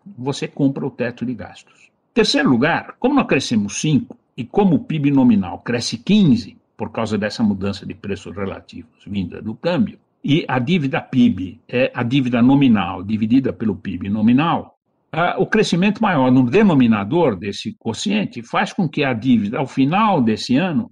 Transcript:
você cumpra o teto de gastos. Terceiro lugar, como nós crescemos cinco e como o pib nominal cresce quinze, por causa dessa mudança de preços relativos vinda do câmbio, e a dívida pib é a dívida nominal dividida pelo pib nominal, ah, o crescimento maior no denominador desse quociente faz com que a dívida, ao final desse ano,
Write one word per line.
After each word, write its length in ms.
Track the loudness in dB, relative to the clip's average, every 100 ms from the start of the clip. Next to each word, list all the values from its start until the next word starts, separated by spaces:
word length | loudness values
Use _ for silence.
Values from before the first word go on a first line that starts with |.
| -20 -12
você 300 | -8 -6 -8
cumpra 400 | -2 -2 0 -6
o 40 |
teto 360 | -6 -8 -6 -8
de 80 |
gastos. 560 | -8 -12 -18 -20 _ _ _ _
Terceiro 340 | 0 2 2 2
lugar, 460 | 2 2 -2 -6 -4
como 160 | 0 2
nós 100 | 2
crescemos 540 | 0 0 -2 -2 -4
cinco 360 | 0 0 0 -14 _ -14
e 80 |
como 320 | -6 2 2 2
o 80 |
pib 260 | -2 -2 2
nominal 480 | 4 4 4 2 -6
cresce 400 | -6 -4 -4 -6
quinze, 580 | 0 4 4 4 0 -16 _ -12
por 140 | -10
causa 260 | -6 -4 -2
dessa 240 | -4 -2
mudança 420 | -2 0 -4 -6
de 100 | -10
preços 420 | -12 -10 -10 -10 -10
relativos 680 | -10 -10 -14 -20 -20 _ -10
vinda 360 | -8 -8 -8
do 120 | -12
câmbio, 440 | -8 -4 -2 -2 -4 _ _
e 220 | 0 0 0
a 120 | -4
dívida 420 | 0 0 0 -4
pib 580 | -4 2 2 2 -6 -12 -6
é 220 | -2 -2
a 80 | -2
dívida 380 | -2 0 0 2
nominal 600 | 4 4 4 4 0 -6
dividida 500 | -6 -4 2 2 0
pelo 220 | -4 -4
pib 340 | -4 -6 -8 -6
nominal, 680 | 0 2 4 2 -2 -6 _ _ _ _
ah, 240 | -2 -2 0
o 80 | 0
crescimento 560 | 0 2 2 0 0
maior 280 | 0 2 4
no 120 | 4
denominador 960 | 4 4 4 6 4 2 0 2 2 0
desse 380 | -6 -8 -10 -10
quociente 640 | -8 -6 -2 -2 -4 -8
faz 300 | -6 -4 -2
com 160 | -2 -4
que 160 | 0
a 100 | -2
dívida, 440 | -2 2 2 2 -4
ao 80 | -4
final 540 | 0 0 2 2 2
desse 360 | 0 0 0 0
ano, 340 | 0 -2 -6